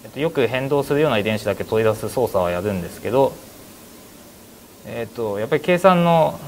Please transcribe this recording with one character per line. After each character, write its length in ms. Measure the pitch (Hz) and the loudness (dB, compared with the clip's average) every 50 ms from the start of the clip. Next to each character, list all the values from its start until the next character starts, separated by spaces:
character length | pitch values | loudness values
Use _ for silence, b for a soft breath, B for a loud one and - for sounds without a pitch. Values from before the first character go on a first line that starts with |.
| - | -20
え 40 | |
ー 40 | 110 | -16
と、 80 | - 131 | -8 -4
よ 120 | 143 165 | -4 -2
く 160 | 165 143 127 | 0 0 0
変 220 | 107 123 127 135 135 | 0 0 -2 -2 0
動 120 | 147 143 | 0 0
す 100 | 135 - 147 | 0 0 0
る 60 | 143 | 2
よ 80 | 156 151 | 2 2
う 20 | |
な 80 | 123 107 | 2 0
遺 40 | 98 | 0
伝 140 | 110 107 | 0 -2
子 80 | 104 - | -2 -2
だ 100 | 107 98 | -4 -4
け 80 | - 95 | -4 -4
取 200 | - 113 110 113 | -2 0 2 2
り 40 | |
出 80 | 110 107 | 2 0
す 140 | 110 - 107 | 0 -4 -4
操 180 | - - 123 | -2 0 -2
作 120 | 107 - 98 | 0 0 0
は 100 | 90 87 | 0 0
や 120 | 87 90 | 0 -2
る 120 | 92 104 101 | -2 -2 -2
ん 80 | 92 | -4
で 80 | 85 82 | -6 -8
す 100 | - - | -10 -8
け 120 | - 98 | -6 0
ど、 200 | 107 135 139 127 - - - - - - - - - - - - - - - - - - - - - - - - - - - - - - - | 2 2 2 2 0 -8 -20 -20 -20 -20 -20 -20 -20 -20 -20 -20 -20 -20 -20 -20 -20 -20 -20 -20 -20 -20 -20 -20 -20 -20 -20 -20 -20 -20 -16
え 160 | 113 117 117 117 | -12 -10 -8 -10
ー 120 | 110 - | -8 -6
と、 220 | - 117 107 101 | -6 -4 -4 -2
や 80 | 101 107 | -4 -2
っ 40 | - | -2
ぱ 80 | 160 | -2
り 40 | 147 | -2
計 160 | - - 180 | 2 2 0
算 260 | 170 - 190 185 175 170 | 4 6 4 6 6 4
の 360 | 170 170 165 156 147 131 - - | 4 4 4 4 2 0 -6 -12